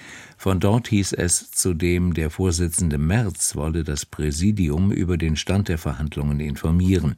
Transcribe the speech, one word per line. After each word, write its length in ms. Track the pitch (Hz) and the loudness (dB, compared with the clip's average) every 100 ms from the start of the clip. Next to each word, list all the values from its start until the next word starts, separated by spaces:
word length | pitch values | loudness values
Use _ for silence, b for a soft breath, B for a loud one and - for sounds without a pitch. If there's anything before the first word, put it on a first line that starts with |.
| B B B - | B B B -6
Von 240 | 98 92 | 0 2
dort 260 | 101 120 - | 4 2 2
hieß 280 | 104 95 | 0 0
es 360 | - 87 - - | 0 0 0 -4
zudem, 640 | - 95 80 87 90 90 | -2 -2 0 0 2 0
der 160 | 82 78 | 0 -2
Vorsitzende 680 | - 95 87 87 - 85 73 | 0 0 2 0 0 0 2
Merz 600 | 78 110 104 - - 71 | 2 2 0 -2 -4 -2
wolle 260 | 78 82 | -2 -2
das 240 | 78 71 - | -2 -6 -6
Präsidium 840 | - 76 73 101 107 82 78 98 | -4 -2 0 2 2 2 2 2
über 260 | 90 87 85 | 0 0 0
den 160 | 80 | 0
Stand 320 | 76 - 95 98 | 0 0 0 0
der 120 | 82 | -2
Verhandlungen 600 | 78 71 73 73 73 73 | -4 -4 -6 -4 -2 -2
informieren. 800 | 76 69 82 87 92 92 73 | -4 -4 0 2 4 4 2